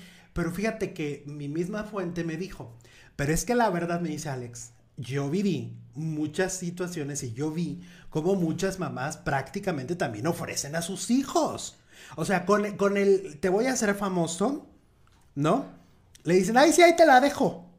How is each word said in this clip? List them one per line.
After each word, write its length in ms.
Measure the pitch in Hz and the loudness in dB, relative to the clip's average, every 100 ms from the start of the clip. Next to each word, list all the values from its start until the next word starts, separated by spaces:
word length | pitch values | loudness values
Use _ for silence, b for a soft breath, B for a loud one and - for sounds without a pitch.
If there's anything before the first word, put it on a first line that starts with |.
| B B B | B B B
Pero 200 | - 170 | -4 -4
fíjate 400 | 175 220 220 190 | -2 -4 -2 -6
que 300 | - 147 143 143 | -4 -6 -6 -10
mi 220 | 147 143 | -10 -6
misma 360 | 156 180 214 | -4 -4 -4
fuente 380 | 208 208 175 170 | -8 -6 -6 -4
me 120 | 165 160 | -4 -4
dijo, 400 | 185 - 120 - b b b b | -8 -10 -16 -18 b b b b
pero 160 | 139 | -2
es 120 | 165 - | 0 0
que 80 | |
la 160 | 240 226 | 2 2
verdad, 320 | 175 170 170 | 2 -2 -2
me 80 | 165 | -4
dice 180 | 143 147 | -6 -8
Alex, 440 | 127 120 117 - - _ - | -8 -10 -14 -18 -20 _ -14
yo 320 | 120 139 143 | -6 -4 -2
viví 480 | 180 202 143 117 - - | 0 0 0 -4 -12 -16
muchas 580 | - 160 151 151 151 185 | -8 -6 -4 -4 -2 -4
situaciones 680 | - 175 175 175 170 139 143 | -2 -8 -6 -6 -6 -6 -6
y 100 | 131 | -8
yo 180 | 113 156 | -4 -4
vi 300 | 160 160 - B B B | -4 -6 -6 B B B
cómo 240 | 160 165 | -4 0
muchas 440 | 196 165 156 190 190 | 0 0 0 -4 -4
mamás 380 | 151 123 139 160 | -6 -4 -6 -6
prácticamente 800 | - 139 - 202 196 151 123 - | -2 -2 -2 -6 -4 -4 -4 -4
también 300 | 151 107 151 | -4 -4 -4
ofrecen 500 | 170 113 - 139 165 | -4 -4 -6 -6 -6
a 60 | |
sus 280 | 170 190 - | -6 -6 0
hijos. 680 | 254 - 349 277 110 - - B B B B | 0 2 0 0 -2 -10 -14 B B B B
O 100 | 160 | -2
sea, 180 | 180 | 0
con, 320 | 180 208 208 208 | 2 2 2 0
con 220 | 202 202 | 2 4
el, 400 | 202 190 - - | 4 4 2 -4
"te 80 | 190 | 0
voy 180 | 196 254 | 2 2
a 60 | |
hacer 220 | 247 208 | 2 0
famoso", 720 | 202 202 180 165 - 214 294 - - _ _ _ _ _ | 0 0 0 0 0 0 -2 -8 -20 _ _ _ _ _
¿no? 320 | - 147 240 - - _ _ _ - | -2 2 2 0 -12 _ _ _ -10
Le 100 | 151 | 2
dicen, 240 | 185 185 233 | 2 4 6
"Ay, 140 | 320 | 6
sí, 100 | 320 | 8
ahí 120 | 339 | 8
te 120 | 339 320 | 8 8
la 140 | 254 | 8
dejo, 540 | 277 - 220 - - | 6 2 0 0 -14